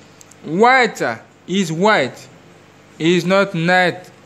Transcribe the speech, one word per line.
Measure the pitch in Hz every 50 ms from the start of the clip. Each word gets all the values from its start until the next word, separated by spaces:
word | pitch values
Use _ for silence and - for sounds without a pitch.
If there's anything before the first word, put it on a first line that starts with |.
| - - - - - - - - -
white, | 143 156 185 220 240 262 262 240 220 - -
uh, | - - 113 - - - _ _ _
is | - 175 196 190 156
white. | 160 160 185 220 208 180 135 123 - - - - - - - - - - - - - - - - - -
Is | 156 165 180 175 156
not | 175 190 196 202 196 196
night | 165 165 175 180 185 185 170 - - - - - - -